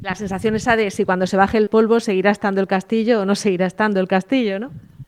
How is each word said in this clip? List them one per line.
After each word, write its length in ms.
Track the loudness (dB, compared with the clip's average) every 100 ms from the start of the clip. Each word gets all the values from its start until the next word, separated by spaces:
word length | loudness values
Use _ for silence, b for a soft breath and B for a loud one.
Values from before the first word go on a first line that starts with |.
La 120 | -8
sensación 420 | -6 -6 -2 -2 -2
esa 200 | 0 0
de 140 | 0
si 140 | -2
cuando 220 | -2 0 0
se 100 | 2
baje 220 | 2 2
el 100 | 2
polvo 320 | 4 4 2
seguirá 300 | 0 0 2
estando 300 | 0 0 -2
el 60 | 0
castillo 560 | -2 0 -2 2 0
o 20 |
no 100 | 2
seguirá 320 | 0 0 0 -2
estando 340 | 0 0 0
el 80 | 0
castillo, 500 | 0 0 0 0 -4
¿no? 140 | -8 -14 -20 -20